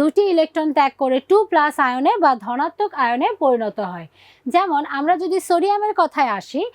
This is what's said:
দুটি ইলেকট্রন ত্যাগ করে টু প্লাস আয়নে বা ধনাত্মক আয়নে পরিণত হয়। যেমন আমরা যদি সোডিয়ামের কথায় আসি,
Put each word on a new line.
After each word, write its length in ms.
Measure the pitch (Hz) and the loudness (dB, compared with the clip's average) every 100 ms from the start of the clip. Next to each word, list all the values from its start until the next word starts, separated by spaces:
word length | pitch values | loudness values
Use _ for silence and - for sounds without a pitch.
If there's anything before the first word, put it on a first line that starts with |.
দুটি 220 | 302 403 403 | 0 2 2
ইলেকট্রন 360 | 330 320 330 311 294 | 2 0 -2 -2 2
ত্যাগ 160 | 277 - | 0 0
করে 160 | 262 262 - | -2 0 2
টু 80 | 403 381 | 2 4
প্লাস 240 | 320 294 302 254 | 2 2 2 0
আয়নে 260 | 254 311 427 | 0 0 4
বা 80 | 302 240 | 2 2
ধনাত্মক 460 | 202 247 330 - 415 285 | -2 -4 -4 -4 -4 -2
আয়নে 240 | 240 247 370 427 | -2 0 -2 0
পরিণত 360 | 285 233 214 - 185 | 0 0 -2 -6 -8
হয়। 140 | 180 160 _ _ _ 247 | -10 -16 _ _ _ -2
যেমন 280 | 349 392 294 302 277 | -2 0 -2 -2 -2
আমরা 180 | 302 349 | 0 0
যদি 160 | 359 370 - | -2 -4 0
সোডিয়ামের 460 | 339 392 415 427 403 | 0 0 0 -2 0
কথায় 320 | 320 - 247 196 | -2 0 -2 -4
আসি, 220 | - 277 480 | -6 -6 -6